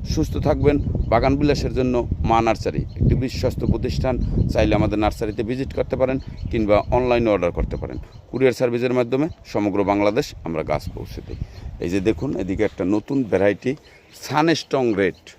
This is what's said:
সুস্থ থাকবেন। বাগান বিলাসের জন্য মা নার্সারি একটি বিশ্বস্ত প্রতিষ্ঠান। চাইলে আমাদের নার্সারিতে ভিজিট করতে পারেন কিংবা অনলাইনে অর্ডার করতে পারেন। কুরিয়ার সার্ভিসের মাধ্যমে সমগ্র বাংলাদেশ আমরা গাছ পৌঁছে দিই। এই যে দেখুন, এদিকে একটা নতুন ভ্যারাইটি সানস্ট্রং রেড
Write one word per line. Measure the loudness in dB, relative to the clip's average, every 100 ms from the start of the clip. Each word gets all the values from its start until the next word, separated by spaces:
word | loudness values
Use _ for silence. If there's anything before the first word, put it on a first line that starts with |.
| -4
সুস্থ | -2 0 0
থাকবেন। | 0 2 2 2 0 -2 2
বাগান | 2 2 2
বিলাসের | 2 2 0
জন্য | 0 0 0 -2 -2 2
মা | 4
নার্সারি | 2 0 -2 -4 -6 0
একটি | 2 2
বিশ্বস্ত | 0 -2 -2 0 0
প্রতিষ্ঠান। | 0 0 -2 0 0 0 0 2
চাইলে | 2 2 4
আমাদের | 2 2
নার্সারিতে | 0 0 -4 -4
ভিজিট | -4 -4 -4 -4
করতে | -2 0
পারেন | 0 0 -6 -10 -4
কিংবা | -2 4 4 4
অনলাইনে | 2 4 2 4
অর্ডার | 2 2
করতে | 0 -2 -4
পারেন। | -6 -8 -12 -18 -8
কুরিয়ার | 2 2 4
সার্ভিসের | 0 2 2
মাধ্যমে | 2 2 0 -2 -4 -6
সমগ্র | -2 0 2
বাংলাদেশ | 2 4 2 2 -4 -8
আমরা | -6 -4
গাছ | -2 -2 -4
পৌঁছে | -10 -12 -12
দিই। | -12 -10 -10 -10 -14 -6
এই | -2
যে | 0
দেখুন, | 0 0 -4 -4
এদিকে | -4 -2
একটা | -2 -2 -2
নতুন | -2 0 -4
ভ্যারাইটি | 0 2 2 0 -4 -6 -12 -20 -20 -18
সানস্ট্রং | -4 0 2 0 0 0 0 2
রেড | 0 -2 -20